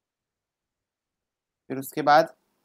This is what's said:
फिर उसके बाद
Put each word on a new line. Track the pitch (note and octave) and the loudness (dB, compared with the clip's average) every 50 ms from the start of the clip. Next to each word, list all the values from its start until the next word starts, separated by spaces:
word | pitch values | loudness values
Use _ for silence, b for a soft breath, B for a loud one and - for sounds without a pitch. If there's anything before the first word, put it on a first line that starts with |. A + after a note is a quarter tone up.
| _ _ _ _ _ _ _ _ _ _ _ _ _ _ _ _ _ _ _ _ _ _ _ _ _ _ _ _ _ _ _ _ _ - | _ _ _ _ _ _ _ _ _ _ _ _ _ _ _ _ _ _ _ _ _ _ _ _ _ _ _ _ _ _ _ _ _ -14
फिर | C3 C3+ | -12 -12
उसके | C3+ - - D#3 | -12 -12 -10 -4
बाद | D3 D3 D3 D#3 E3 D#3+ - _ _ _ _ _ _ | 0 4 4 4 2 0 -6 _ _ _ _ _ _